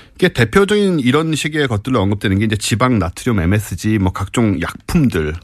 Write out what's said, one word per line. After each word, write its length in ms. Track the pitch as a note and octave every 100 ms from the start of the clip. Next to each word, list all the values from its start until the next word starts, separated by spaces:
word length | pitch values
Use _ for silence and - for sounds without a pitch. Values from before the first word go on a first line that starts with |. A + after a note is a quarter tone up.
| - -
이게 140 | F3+
대표적인 720 | - A#2 G3 G3 G#3 G3+ E3+
이런 340 | B2 C#3+ D#3+ D3+
식의 320 | D#3 D3+ C#3
것들로 340 | G#2+ A2+ B2+
언급되는 380 | G2 G#2 G#2+ F#2+
게 60 | A2
이제 100 | G#2
지방, 420 | - A2 B2+ A#2
나트륨, 420 | E2 - - G#2+
엠에스지, 600 | E2+ G#2 - F2+ A2 G#2+
뭐 120 | F#2
각종 480 | - G2 - A2+ F2+
약품들, 760 | E2+ - - F3+ C3 F#2 D2+ D#2+